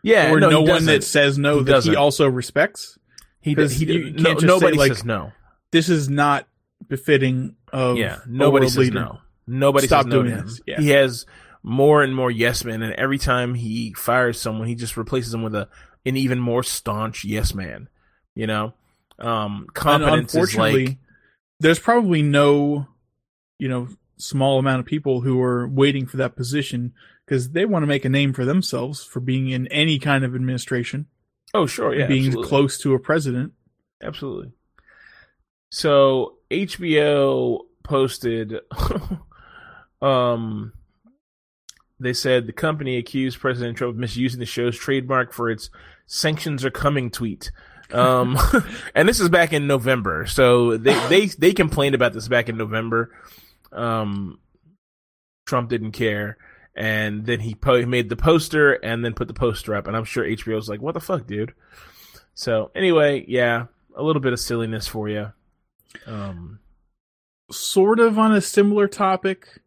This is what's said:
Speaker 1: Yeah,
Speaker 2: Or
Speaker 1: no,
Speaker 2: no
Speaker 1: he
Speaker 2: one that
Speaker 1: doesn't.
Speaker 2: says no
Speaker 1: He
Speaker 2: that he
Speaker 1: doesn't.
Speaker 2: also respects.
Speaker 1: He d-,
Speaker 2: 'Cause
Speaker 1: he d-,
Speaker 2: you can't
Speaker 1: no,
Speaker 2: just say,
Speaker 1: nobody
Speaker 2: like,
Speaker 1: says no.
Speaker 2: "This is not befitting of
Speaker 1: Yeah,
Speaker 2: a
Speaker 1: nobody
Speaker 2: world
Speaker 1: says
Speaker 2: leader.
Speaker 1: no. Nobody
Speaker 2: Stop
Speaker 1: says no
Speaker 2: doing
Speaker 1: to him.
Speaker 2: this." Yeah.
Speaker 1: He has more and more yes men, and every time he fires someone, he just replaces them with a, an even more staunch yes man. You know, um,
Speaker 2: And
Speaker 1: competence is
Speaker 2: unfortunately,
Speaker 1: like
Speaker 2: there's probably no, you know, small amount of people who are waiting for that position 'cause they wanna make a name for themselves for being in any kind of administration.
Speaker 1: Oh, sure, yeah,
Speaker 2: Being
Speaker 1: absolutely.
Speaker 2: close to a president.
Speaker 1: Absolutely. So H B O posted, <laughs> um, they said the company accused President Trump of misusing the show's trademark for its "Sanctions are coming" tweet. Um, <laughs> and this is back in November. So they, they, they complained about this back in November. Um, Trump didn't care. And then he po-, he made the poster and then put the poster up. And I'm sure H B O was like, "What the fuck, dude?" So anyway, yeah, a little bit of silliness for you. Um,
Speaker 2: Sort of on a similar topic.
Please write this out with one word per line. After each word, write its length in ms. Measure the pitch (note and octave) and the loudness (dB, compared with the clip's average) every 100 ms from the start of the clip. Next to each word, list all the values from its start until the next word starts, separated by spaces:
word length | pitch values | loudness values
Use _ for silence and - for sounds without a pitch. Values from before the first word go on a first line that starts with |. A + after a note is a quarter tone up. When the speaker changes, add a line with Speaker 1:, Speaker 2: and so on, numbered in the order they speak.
Speaker 1:
Yeah, 280 | G#3 A3 D3 | 4 4 6
Speaker 2:
Or 60 | D#3 | 6
Speaker 1:
no, 80 | F#3+ | 6
Speaker 2:
no 140 | D#3 D#3 | 6 6
Speaker 1:
he 40 | |
Speaker 2:
one 140 | F3 D#3+ | 4 4
that 100 | D3 | 2
Speaker 1:
doesn't. 60 | |
Speaker 2:
says 340 | - D3 C#3+ C#3 | 2 2 4 2
no 220 | C#3+ D3 | 2 2
Speaker 1:
He 40 | C3+ | 4
Speaker 2:
that 20 | |
he 40 | |
Speaker 1:
doesn't. 220 | C3+ D#3+ D3+ | 4 4 4
Speaker 2:
also 320 | D3 C#3 C#3+ | 2 4 2
respects. 720 | B2 - C#3+ F#3+ - - _ _ - - _ | 2 -2 0 0 -2 -20 _ _ -20 -20 _
Speaker 1:
He 160 | D3+ D3 | -2 2
d-, 60 | |
Speaker 2:
'Cause 100 | D3 | 2
Speaker 1:
he 120 | B2 D#3 | 2 0
d-, 80 | |
Speaker 2:
you 100 | E3+ D3 | 0 -2
can't 60 | D3+ | 0
Speaker 1:
no, 100 | E3 | 2
Speaker 2:
just 80 | D3+ | 4
say, 60 | D#3+ | 4
Speaker 1:
nobody 300 | F#3 F3 D3+ | 6 6 4
Speaker 2:
like, 120 | C#3 | 2
Speaker 1:
says 100 | A2+ A#2+ | 2 -4
no. 260 | G#2 D2 - _ _ _ | -6 -6 -16 _ _ _
Speaker 2:
"This 180 | E3 D#3+ | 0 2
is 200 | D#3+ C#3 | 0 0
not 380 | C#3+ D3 C#3 - _ _ _ - | 2 2 2 -4 _ _ _ -10
befitting 680 | C3+ - C#3 C3 B2+ C3 - _ | -6 2 2 4 0 -6 -12 _
of 240 | C3+ B2+ B2 | -2 0 0
Speaker 1:
Yeah, 220 | G2 - | -2 -6
Speaker 2:
a 60 | A#2+ | -10
Speaker 1:
nobody 340 | B2 D3 C#3 C3 | 2 4 6 4
Speaker 2:
world 60 | |
Speaker 1:
says 40 | B2+ | 2
Speaker 2:
leader. 220 | B2+ G#2 | 0 0
Speaker 1:
no. 200 | - - _ _ - | -8 -12 _ _ -10
Nobody 400 | B2+ C#3 C#3 C#3 | 2 4 4 4
Speaker 2:
Stop 160 | D3+ | 4
Speaker 1:
says 80 | B2+ | 4
no 100 | C3 | 2
Speaker 2:
doing 100 | B2 | 2
Speaker 1:
to 60 | G#2+ | -4
him. 40 | F#2+ | -10
Speaker 2:
this." 160 | A#2 - | -14 -10
Yeah. 120 | C#3+ | -2
Speaker 1:
He 100 | D3 | 4
has 360 | C#3 C3 A#2 - - - - | 4 4 0 -16 -20 -20 -16
more 400 | - B2+ C#3+ D3+ | -4 2 6 6
and 120 | C3+ C3 | 4 0
more 140 | B2+ | -2
yes 340 | A2+ A#2 B2 | 0 0 0
men, 200 | A#2+ A2 | -6 -6
and 100 | A2 | -6
every 240 | - C3+ C#3 | -4 -2 -2
time 380 | - B2 B2 B2 | 0 -2 -2 -4
he 380 | A#2 A2+ A2+ | -6 -6 -8
fires 460 | F#2 - B2 B2 A#2 | -6 -2 0 0 -2
someone, 280 | A2+ A2 A2+ | -6 -6 -6
he 80 | A#2 | -6
just 200 | A#2 - | -8 -8
replaces 360 | A2+ C3 A#2 | -4 -4 -4
them 100 | A2+ | -6
with 140 | A2+ G#2+ | -4 -6
a, 140 | G2 - - _ C3 | -8 -16 -20 _ -4
an 120 | C3+ | -2
even 220 | C3+ B2 | 0 0
more 220 | A#2+ A#2+ | 0 -2
staunch 640 | A#2+ - - G#2 A2 G#2 | -2 -8 -6 -6 -6 -8
yes 320 | G2+ G#2+ G#2 G2 | -6 -2 -2 -4
man. 320 | F2+ G#1 B2+ _ _ _ _ - | -10 -12 -18 _ _ _ _ -8
You 100 | A2 | -4
know, 280 | G#2+ A2 _ _ _ _ _ | -4 -4 _ _ _ _ _
um, 480 | A#2 A2+ G#2 G2+ - | -4 -4 -4 -8 -12
Speaker 2:
And 60 | |
Speaker 1:
competence 600 | - D#3 D3 D3 D#3 C3+ D#3+ | -2 2 4 4 2 2 0
is 0 | |
Speaker 2:
unfortunately, 500 | F3+ G#3+ A2 C3+ B2+ | 0 2 2 2 0
Speaker 1:
like 120 | C3+ _ _ _ _ _ _ | -6 _ _ _ _ _ _
Speaker 2:
there's 200 | D#3 E3 | 2 4
probably 420 | - A#3+ G3+ E3 | 4 2 4 2
no, 680 | D3 C#3+ C#3+ C#3+ C#3+ D3 C#3 _ _ _ _ _ _ _ | 4 4 6 6 2 -2 -6 _ _ _ _ _ _ _
you 120 | C3+ | -6
know, 180 | B2+ B2 - _ _ | -4 -6 -16 _ _
small 420 | - C#3+ C3+ C3+ | -6 0 2 2
amount 220 | C3+ B2+ | 2 -2
of 40 | B2 | -2
people 360 | D3+ C#3+ B2+ | -4 -2 -2
who 200 | C3+ B2+ | 0 0
are 260 | B2+ B2 B2 | 0 -2 -2
waiting 380 | C3+ C#3+ C#3 B2+ | 2 2 2 -6
for 120 | C3 | -4
that 180 | B2+ - | -4 -4
position 580 | B2 D3 C3+ B2 A#2+ _ _ _ _ | -4 -4 -4 -6 -8 _ _ _ _
'cause 220 | C3+ B2 | -4 -2
they 120 | E3 G#3 | -2 0
wanna 220 | F3+ D3 | 0 0
make 180 | C#3 C3+ | 0 0
a 40 | |
name 240 | C#3 C#3 | 0 0
for 120 | C3 B2+ | 0 0
themselves 580 | F3+ - B2+ B2+ D3 | 0 -2 -6 -6 -10
for 160 | - C3 | -12 -8
being 300 | B2 C3 C3 | -4 -2 -2
in 160 | C3 B2 | -4 -4
any 280 | D3 D#3+ D3 | 0 0 0
kind 260 | D3 C#3 | 0 0
of 120 | C3 B2+ | 0 -4
administration. 720 | B2+ B2+ - B2 A#2+ C3+ D3+ _ _ _ _ | -4 -4 -4 -4 -4 -8 -12 _ _ _ _
Speaker 1:
Oh, 120 | G#3 D3+ | -2 -2
sure, 280 | - - | -2 -2
yeah, 140 | C3+ C#3 | 0 0
Speaker 2:
Being 200 | C3+ C3+ | 2 0
Speaker 1:
absolutely. 200 | A#2+ B2 | -2 0
Speaker 2:
close 300 | C#3 C#3 - | 2 2 0
to 140 | C#3+ | 0
a 60 | C3 | 0
president. 520 | - D#3+ C#3 B2 C#3+ _ _ _ _ _ | 0 -2 -2 -6 -6 _ _ _ _ _
Speaker 1:
Absolutely. 520 | A2+ - C#3 - B2 _ _ _ _ _ _ _ _ _ _ _ _ | -14 -12 -12 -10 -14 _ _ _ _ _ _ _ _ _ _ _ _
So 680 | - D#3+ C#3+ C#3 C3 - _ _ | -4 2 6 6 4 -2 _ _
H 300 | E3 G3 - | -4 -4 -6
B 200 | F3 D3+ | 0 2
O 640 | D3 D3 C#3 C3 B2 A#2 - _ | 2 2 2 0 -2 -4 -8 _
posted, 720 | - C#3+ C3+ - B2 A2+ G#2+ A2+ _ | -4 0 0 -2 -6 -4 -6 -10 _
<laughs> 1300 | - - G#3+ - F3 - _ - - - - _ _ | -4 -2 -2 -6 -12 -12 _ -20 -20 -20 -20 _ _
um, 720 | C#3 C3 B2 A#2 A2 G#2+ A2 - _ _ A3+ C4+ _ _ _ _ - _ _ _ | 0 0 0 -2 -6 -8 -10 -16 _ _ _ _ _ _ _ _ -20 _ _ _
they 140 | B2+ | -6
said 340 | B2 C3+ B2+ A#2 | -2 0 0 0
the 60 | |
company 440 | - D#3+ D#3 C3+ B2 | -6 -4 -4 -4 -6
accused 420 | A#2 C3+ C3 B2 | -4 -4 -4 -4
President 380 | C3+ B2 A#2+ A#2 | -4 -4 -6 -6
Trump 160 | B2 A2+ | -6 -6
of 40 | |
misusing 400 | A#2+ A2+ B2+ B2 | -6 -4 -4 -4
the 60 | A#2 | -8
show's 320 | - A#2+ A#2 | -4 -4 -4
trademark 560 | - C3+ B2+ B2+ B2 | -4 -4 0 -2 -2
for 160 | - A#2 | -4 -4
its 200 | G#2+ - - - _ _ | -4 -10 -20 -20 _ _
"Sanctions 580 | - D#3+ D#3 D#3+ C#3 C3 | -4 -4 -2 -4 -4 -4
are 60 | |
coming" 380 | - D3 C#3+ B2 | -2 -2 -2 -4
tweet. 400 | - A#2 - - - - - - | -6 -8 -8 -12 -14 -20 -20 -6
Um, 460 | A#2+ B2+ B2+ B2 B2+ - B3+ - | 2 4 4 2 2 4 2 0
<laughs> 300 | - - - | -12 -4 2
and 120 | F3+ | 2
this 120 | A#3 | 4
is 100 | F3 | 2
back 240 | F3 E3 | 4 2
in 140 | D3+ C#3+ | 0 0
November. 580 | C#3 A#2+ B2+ F#2 D#2+ - | 0 2 0 0 -4 -4
So 520 | - B2+ B2 A#2+ A2+ | 4 6 6 4 2
they, 160 | B2 C#3+ - | 2 2 4
they, 160 | F#3 G3+ | 4 2
they 260 | - E3 | 2 2
complained 400 | F#3+ D#3+ - C#3 C3+ | 4 0 2 0 2
about 180 | B2 | 0
this 140 | A2 A2 | -2 -2
back 200 | B2 A#2 | 0 0
in 80 | A2+ | -6
November. 560 | G#2+ A2 A2+ A2+ A2+ - - - _ _ _ | -4 -4 -2 -2 -4 -10 -20 -20 _ _ _
Um, 680 | - A#2 A2+ G#2 G2+ F#2+ - _ _ _ _ _ _ _ _ _ _ - | -8 -4 -2 -4 -6 -8 -12 _ _ _ _ _ _ _ _ _ _ -6
Trump 240 | B2+ A#2 | -4 -2
didn't 220 | A#2+ A2 | -6 -6
care. 460 | G#2 A2+ G#2 G#2 A2 _ _ _ | -4 -4 -2 -8 -12 _ _ _
And 520 | - A2 G#2+ G#2+ G#2 A2 | -8 -4 -2 -4 -6 -4
then 160 | A#2 | -4
he 120 | A2+ | -6
po-, 260 | G#2+ C#3 B2 | -4 2 2
he 60 | A#2+ | 2
made 220 | B2 A2+ | -2 -2
the 80 | A2+ | -2
poster 560 | D#3+ E3 D#3+ D#3 D3 | 2 2 0 2 4
and 300 | - A2 A#2 | 2 -4 -6
then 100 | A#2 | -6
put 140 | A2 A2+ | -6 -10
the 60 | |
poster 420 | A2 B2 G#2 - G#2 | -2 -4 -4 -6 -6
up. 120 | G2+ | -4
And 100 | A2+ | -8
I'm 80 | A2 | -6
sure 180 | B2 | -6
H 220 | F2+ A2 A2+ | -4 -6 -6
B 80 | |
O 20 | A2 | -6
was 140 | G#2+ | -8
like, 120 | G#2 | -10
"What 120 | C#3 | -8
the 60 | E3+ | -8
fuck, 260 | - F3+ A#2+ | -6 -6 -6
dude?" 260 | G#2 A2+ _ _ - - _ - - _ | -6 -8 _ _ -20 -20 _ -20 -20 _
So 380 | - - A2+ - | -10 -2 -2 -2
anyway, 520 | - F#3 D#3+ D3 C3+ - | -2 2 4 4 0 -2
yeah, 380 | B2 A#2+ A#2 A#2 _ _ - | 0 0 -2 -6 _ _ -6
a 60 | |
little 200 | D3+ D3 | -2 0
bit 120 | C3 | -2
of 60 | A#2+ | -4
silliness 480 | - A#2 A2+ A2 - | -4 -4 -4 -6 -8
for 200 | A2 G#2+ | -8 -6
you. 220 | G#2 G#2 _ _ _ _ _ _ - - | -8 -10 _ _ _ _ _ _ -20 -16
Um, 520 | G#2+ G2+ F2 E2+ G#2 _ _ _ _ _ _ _ _ _ | -12 -12 -12 -16 -20 _ _ _ _ _ _ _ _ _
Speaker 2:
Sort 480 | - - F#3+ G3 A3+ | -10 -2 2 4 4
of 180 | A3+ G#3+ | 4 4
on 160 | A3 | 4
a 60 | G#3 | 2
similar 480 | F#3 G#3 G3+ G#3 G3+ | 2 2 4 2 0
topic. 720 | - G3 F#3 F#3+ F#3 _ - | 0 -2 0 -2 -6 _ -20